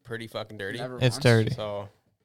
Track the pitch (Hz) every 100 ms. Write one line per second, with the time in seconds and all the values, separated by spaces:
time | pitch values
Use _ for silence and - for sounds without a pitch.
0 | - 113 113 110 107 107 98 117 127 127
1 | 127 113 123 113 110 - 107 101 101 _
2 | _ _